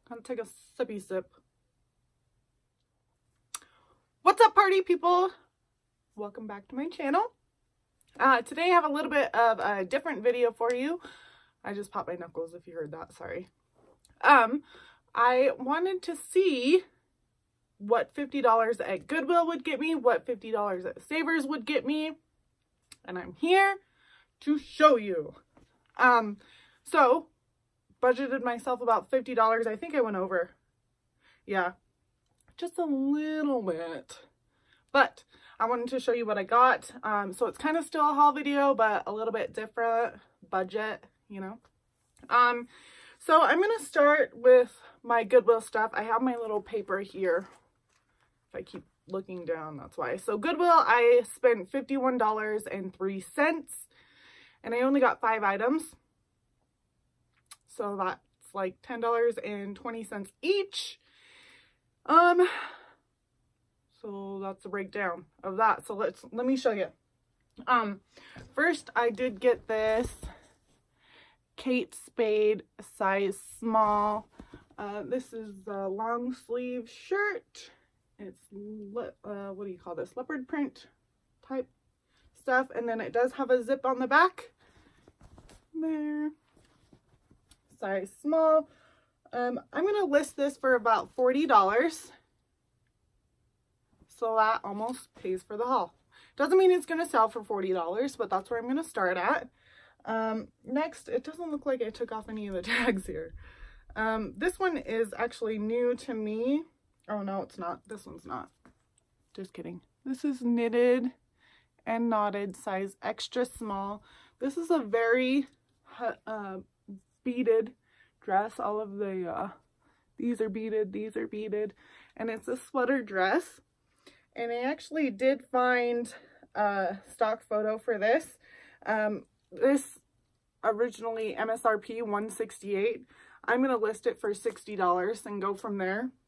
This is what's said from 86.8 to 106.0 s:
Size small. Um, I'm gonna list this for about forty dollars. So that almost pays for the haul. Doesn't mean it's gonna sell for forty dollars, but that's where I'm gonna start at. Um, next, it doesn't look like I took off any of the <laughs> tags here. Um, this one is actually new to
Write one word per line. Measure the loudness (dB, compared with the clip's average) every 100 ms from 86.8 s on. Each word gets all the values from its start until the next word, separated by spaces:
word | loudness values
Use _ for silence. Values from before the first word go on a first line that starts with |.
| _ _ _ _ _ _ _ _ _ _
Size | -4 -4 -6 -8
small. | 0 4 6 4 2 _ _ _ _ _ _
Um, | -4 -4 -6 -6
I'm | -2
gonna | 0 0
list | 2 2 0 -4
this | -4 0
for | 2
about | 2 4 0 0
forty | 0 2 2 4
dollars. | 6 6 2 0 -4 -18 -20 _ _ _ _ _ _ _ _ _ _ _ _ _ _ _ _ _ _ _
So | -6 0 4
that | 4 2
almost | -4 -6 -6 -8 -14
pays | -12 -6 -6
for | -8 -6
the |
haul. | 0 0 -2 _ _ _ -20
Doesn't | -2 4 6
mean | 6
it's | 4 0
gonna | -4 0
sell | 2 2
for | 0
forty | -6 -4 -2
dollars, | -2 -2 -2 -4 -4
but | -4
that's | -4 -4
where | -6
I'm | -4
gonna | -4
start | -4 -2 -2 0
at. | 0 -2 -4 _ _ -20 -20 _
Um, | -6 -4 -2 -4 -8 _
next, | -6 -4 -4 -8 -6
it | -6
doesn't | -6 -12 -8
look | -6 -4
like | -4
I | -4
took | -6 -8
off | -8 -10
any | -10 -6
of |
the | -6
<laughs> |
tags | -2 0 0 -2 -6
here. | -10 -12 -16 -20 -20 -20 -20 -14
Um, | -6 -4 -4 -6 -4
this | -4 -2
one | -4 -4
is | -4 -4 -4 -4
actually | -6 -4 -6 -4
new | -4 0 0
to | -2